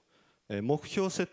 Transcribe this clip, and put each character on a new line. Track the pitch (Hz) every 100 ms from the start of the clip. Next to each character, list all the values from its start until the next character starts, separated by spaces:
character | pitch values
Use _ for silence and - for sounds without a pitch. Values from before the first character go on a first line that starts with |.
| _ _ _ _ _
え | 104
ー、 |
目 | 113 147 -
標 | - 190
設 | - 180